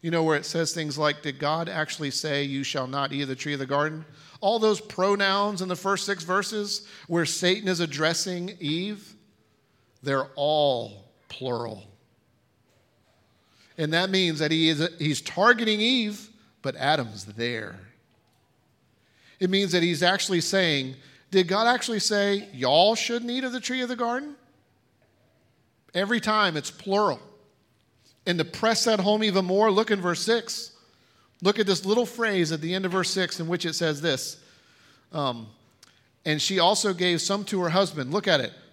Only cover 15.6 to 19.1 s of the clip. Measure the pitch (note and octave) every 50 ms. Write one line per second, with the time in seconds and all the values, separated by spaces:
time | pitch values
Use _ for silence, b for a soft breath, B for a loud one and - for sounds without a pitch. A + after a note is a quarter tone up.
15.6 | A#3 A3 G#3+ G#3 G#3+ A#3+ B3+ B3+ A3+ G#3 G#3 G3+ - - b b b b b b
16.6 | - C3+ C3 - C3 C#3 D#3 D#3 B2+ A2 G#2+ G#2 F#2 G#2 G#2 G#2+ A#2 A#2+ A#2+ A2+
17.6 | A2 G2+ - F#2 F#2 G2+ _ _ _ _ _ _ _ _ _ _ _ _ _ _
18.6 | _ _ _ _ _ _ b b b b